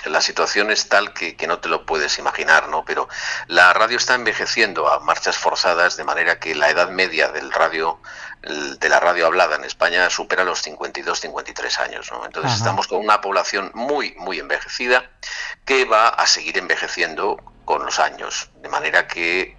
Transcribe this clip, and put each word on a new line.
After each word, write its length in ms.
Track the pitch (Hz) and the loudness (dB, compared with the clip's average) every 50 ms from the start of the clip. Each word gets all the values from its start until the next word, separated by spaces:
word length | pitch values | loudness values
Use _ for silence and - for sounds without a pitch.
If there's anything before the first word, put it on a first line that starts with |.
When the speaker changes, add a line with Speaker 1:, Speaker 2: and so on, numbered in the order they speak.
| - | -6
Speaker 1:
la 160 | - - 82 | -2 0 0
situación 500 | - - - - 80 - - 104 104 107 | 0 0 0 0 0 0 2 0 2 2
es 180 | 107 101 - - | 2 0 0 2
tal 240 | 107 101 104 - - | 2 2 2 0 -6
que, 220 | - 95 82 76 | -8 -8 -8 -6
que 100 | - - | -6 -4
no 140 | 80 85 85 | -4 -4 -4
te 100 | - 85 | -2 -2
lo 160 | 80 78 - | -4 -2 -2
puedes 320 | - 82 78 73 73 - - | -2 -2 -2 0 0 -2 -2
imaginar, 500 | 73 73 - - - 80 80 78 - - | -2 -4 -2 -2 2 4 4 4 4 2
¿no? 160 | 76 - - | -4 -4 -4
Pero 240 | - - 143 139 - - - - - - - - | -2 -4 -4 -4 -4 -6 -8 -6 -6 -6 -6 -6
la 260 | - 87 85 90 90 87 | 0 6 6 8 8 8
radio 240 | 98 110 113 120 120 | 6 4 4 4 0
está 180 | - - 131 | 2 2 0
envejeciendo 760 | 123 120 110 95 - 98 - - 120 113 104 90 80 78 73 | 2 2 0 0 0 -2 -2 2 2 2 2 2 0 2 2
a 80 | 73 71 | 2 2
marchas 360 | 76 78 82 - - - - - | 2 0 0 0 0 -2 -2 0
forzadas, 580 | - 87 76 76 - 95 87 85 87 87 - | 0 0 0 2 0 2 4 4 4 2 2
de 100 | - 78 | -2 -4
manera 340 | 73 76 85 85 82 85 82 | -4 -2 0 2 0 0 0
que 160 | - 80 78 | -2 -6 -2
la 160 | 76 73 76 | 2 2 2
edad 180 | 78 85 87 90 | 4 2 2 0
media 400 | 90 92 92 90 80 80 71 67 | 2 0 -2 0 2 0 0 0
del 220 | 69 78 69 69 | 0 -4 -6 -4
radio, 480 | 73 73 80 82 80 80 80 82 80 - - - - - - - - _ | 0 0 0 0 0 -2 -2 -2 -4 -6 -10 -18 -18 -16 -16 -16 -16 _
el, 380 | - - 73 76 73 69 69 - | -10 -8 -6 -6 -6 -6 -6 -2
de 100 | - 76 | 0 4
la 100 | 73 71 | 4 4
radio 280 | - 85 87 85 82 82 | 4 4 2 4 2 2
hablada 280 | 82 90 90 80 76 | 4 4 4 2 2
en 100 | 76 69 | -4 -4
España 440 | 65 - - 85 85 85 90 90 87 | -8 -4 0 0 2 4 4 2 2
supera 340 | - - 82 - - 90 92 | 0 -2 -4 -2 0 0 0
los 200 | 90 82 78 - | 0 0 -4 -6
cincuenta 360 | 78 76 73 73 69 69 71 | -8 -8 -10 -10 -8 -8 -8
y 40 | 71 | -6
dos, 160 | - - - | -4 -4 -4
cincuenta 320 | - 78 71 71 - - | -6 -8 -10 -10 -10 -10
y 20 | - | -10
tres 240 | - - 123 - - | -8 -6 -4 -2 -2
años, 340 | - - - 113 117 - | -4 -4 -6 -10 -12 -12
¿no? 140 | 120 120 117 | -12 -10 -12
Entonces 280 | - - - 90 - 120 | -10 -8 -6 -2 -2 -2
Speaker 2:
Ajá. 40 | 104 | 0
Speaker 1:
estamos 300 | 110 113 92 95 - - | 0 0 0 -2 -4 -2
con 100 | 107 110 | -2 -2
una 240 | 107 107 107 104 | 2 4 2 2
población 480 | - 98 98 92 87 - - 101 98 - - | 2 0 0 0 0 0 -2 -4 -4 -4 -8
muy, 400 | 104 120 135 147 143 117 - - - | -8 -4 -2 -2 -2 -2 -4 -8 -10
muy 220 | 87 - - - | -8 -6 -6 -6
envejecida 720 | - 139 147 151 - - - - 127 123 123 127 - - _ _ - - - - - - - _ _ | -4 -4 -6 -6 -6 -8 -8 -6 0 2 2 2 2 -2 _ _ -14 -12 -10 -10 -10 -10 -12 _ _
que 220 | - 131 131 127 | 0 2 2 4
va 220 | 117 113 107 113 117 | 4 4 6 6 4
a 180 | - - - | 4 4 2
seguir 320 | - - 90 78 80 - 95 | 2 2 0 -2 -4 -4 -4
envejeciendo 800 | 90 80 80 - 82 80 - - 87 82 80 78 90 104 - - - - - - - | -2 -2 -2 -2 -2 -6 -4 -4 -4 -4 -2 -4 -4 -4 -4 -4 -10 -20 -20 -18 -4
con 200 | - 78 71 69 | -2 -2 -2 -2
los 120 | - - - | -4 0 0
años, 520 | - - - - - - - - - - _ _ | 0 0 -2 -8 -10 -8 -8 -8 -10 -10 _ _
de 60 | - - | -12 -6
manera 400 | - 147 151 76 78 - 87 - | -6 -4 -2 2 2 2 2 2
que 480 | - 85 87 85 87 92 87 - - | -4 -4 -2 0 0 0 -2 -4 -6